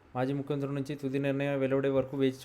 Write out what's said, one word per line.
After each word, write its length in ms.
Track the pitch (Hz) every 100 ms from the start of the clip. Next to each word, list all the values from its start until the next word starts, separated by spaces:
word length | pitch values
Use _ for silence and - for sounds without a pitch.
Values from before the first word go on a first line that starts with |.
| - 123
మాజీ 180 | 131
ముఖ్యమంత్రి 400 | 143 139 147 135
నుంచి 220 | 143 135 147
తుది 240 | 135 139
నిర్ణయం 400 | 139 139 143 139
వెలువడే 300 | 135 135 139
వరకు 280 | 135 131 139
వేచి 160 | 135 127